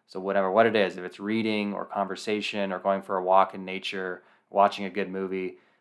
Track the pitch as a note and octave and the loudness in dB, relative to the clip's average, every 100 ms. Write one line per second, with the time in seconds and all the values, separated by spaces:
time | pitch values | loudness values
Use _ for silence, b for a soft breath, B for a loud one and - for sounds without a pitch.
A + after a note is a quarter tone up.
0 | _ F#2+ G2 G2 F#2+ G#2 A#2 G#2+ F#2 F2+ | _ -8 -2 0 4 6 6 6 2 -2
1 | F2+ - G2+ A2+ A2 G#2 G2+ F#2 - G2+ | -10 -8 -4 0 0 0 -2 -4 -6 -4
2 | F#2+ F2+ A2 G#2+ - G#2+ G2 F#2 G2 G2 | -4 -4 -2 -2 -2 -4 -4 -2 0 -2
3 | G2+ F#2+ F2+ F#2+ F#2 F#2+ F#2 F#2+ - F#2+ | -2 -2 4 4 4 0 -8 -8 -6 -6
4 | F#2 F2+ b b b G2+ G2+ - F#2+ G2+ | -6 -8 b b b 4 4 2 -6 -4
5 | F#2 F#2+ F#2+ F#2+ F2+ - b b | -4 -4 -4 -4 -6 -10 b b